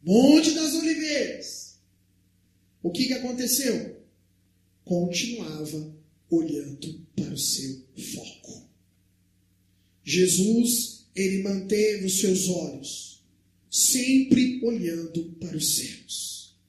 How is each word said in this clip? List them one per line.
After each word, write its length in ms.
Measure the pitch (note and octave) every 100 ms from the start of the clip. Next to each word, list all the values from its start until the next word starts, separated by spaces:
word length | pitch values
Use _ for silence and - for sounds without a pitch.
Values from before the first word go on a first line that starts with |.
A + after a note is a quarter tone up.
Monte 500 | D3+ G#3+ C4+ D#4 D#4+
das 220 | D#4+ D#4
Oliveiras. 1040 | E4 D#4+ D4 D#4 C#4+ A3+ - - - - _ _ _ _ _ _ _ _ _ _ _
O 100 | F3
que 140 | F3 B3+
que 80 |
aconteceu? 880 | C4 B3 B3 B3 - C4+ F#3+ - - _ _ _ _ _ _ _ _
Continuava 1120 | - F3 F3+ - A#3 A#3 E3 D3+ D3+ D#3 D#3 - _ _ _
olhando 760 | E3 D#3+ C#3+ C#3 C#3 E3+ - - -
para 180 | C#3+
o 40 | C3+
seu 460 | - - C3+ - - - -
foco. 560 | - - - - - - _ _ _ _ _ _ _ _ _ _ _ _ _
Jesus, 1040 | - E3+ F#3 - G3 A#3 A#3+ - - - _ -
ele 260 | F#3+ G3
manteve 640 | G3 G3 F#3+ G#3 G#3+ G3+ F#3
os 140 | -
seus 280 | G3+ F#3 F3
olhos 760 | F3 D3+ B2+ - - - - _ _ _ _ _
sempre 880 | - - B3+ B3 C4+ C4 A#3+ B3+ B3+
olhando 720 | A3+ A3+ F3 E3 E3 E3+ E3 -
para 180 | F3+ D#3
os 180 | - -
céus. 800 | - - - - - - - _